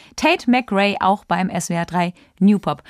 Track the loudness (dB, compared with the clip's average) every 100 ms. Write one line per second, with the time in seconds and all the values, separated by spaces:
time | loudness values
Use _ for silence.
0 | -20 -2 0 0 2 0 0 0 0 0
1 | 0 0 -2 -2 -2 -4 -4 -4 -4 -2
2 | -4 -6 _ 0 2 2 0 -8